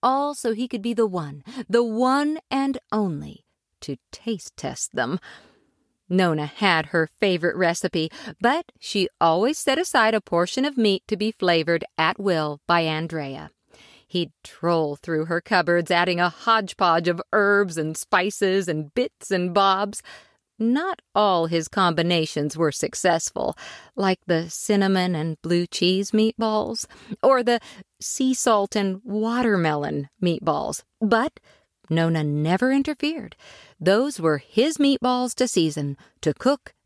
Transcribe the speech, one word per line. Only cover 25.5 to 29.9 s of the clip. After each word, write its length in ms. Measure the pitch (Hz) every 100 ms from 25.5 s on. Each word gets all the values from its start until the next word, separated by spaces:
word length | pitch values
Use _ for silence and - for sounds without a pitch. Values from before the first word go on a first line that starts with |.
| 175 175
cheese 440 | - 180 185 202
meatballs, 720 | 214 220 - 220 214 - 226 - - - 214
or 200 | - 262
the 160 | 233 240 - - - _
sea 320 | - - 262
salt 420 | 254 - 214 202 214
and 240 | 196 190
watermelon 1080 | 240 208 220 240 233 196 160 151 147